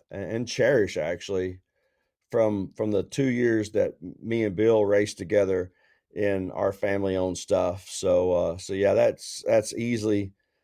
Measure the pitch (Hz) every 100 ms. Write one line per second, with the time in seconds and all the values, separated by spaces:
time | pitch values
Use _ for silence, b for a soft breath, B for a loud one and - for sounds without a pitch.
0 | - 98 87 113 113 - 120 131 92 85
1 | 78 87 - 95 92 92 _ _ _ _
2 | _ _ - 117 110 101 92 - 110 101
3 | - - 135 120 120 110 107 104 92 -
4 | 90 - 107 113 107 90 113 110 101 104
5 | 104 - 87 104 95 92 92 _ _ _
6 | _ - 101 95 92 - 101 - 101 98
7 | 98 92 92 92 - 95 90 95 - -
8 | 95 90 90 87 85 87 - 98 98 104
9 | 117 - - - - 113 104 - 117 117
10 | 107 104 98 - _ _